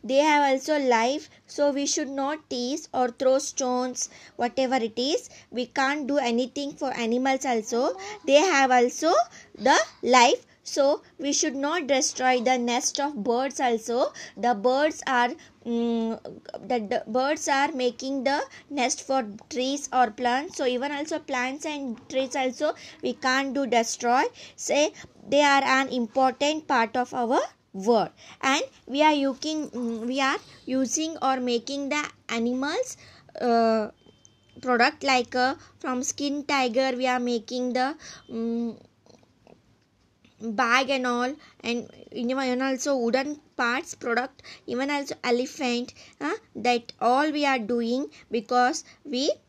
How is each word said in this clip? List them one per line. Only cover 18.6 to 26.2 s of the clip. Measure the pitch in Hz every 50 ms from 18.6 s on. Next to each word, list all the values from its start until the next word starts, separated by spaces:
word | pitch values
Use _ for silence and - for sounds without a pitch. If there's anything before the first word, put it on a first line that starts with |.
| - _
nest | 285 285 247 233 - -
for | - - 269 269 240 208 196 214 - _
trees | - 240 254 262 277 285 277 -
or | - 254 247 220
plants. | 214 - 247 240 240 262 294 370 - -
So | 294
even | 247 254 247 254 285
also | 294 277 302 320 339 302
plants | 311 - 269 247 247 254 269 302 -
and | 320 302 285 277 254 226 - - -
trees | 302 262 269 254 262
also | 285 262 262 254 - 294 302 349 - - - - -
we | - 247 233
can't | - - 262 254 269 269 277
do | 247 277 277
destroy. | 233 240 233 233 - - - 247 240 240 262 311 494 - - - - -
Say | - - - - 285 294 415 - - - - _ - -
they | 202 277 285
are | 294 285 277 277 269
an | 262 262 262 277 262
important | - 254 233 214 - 269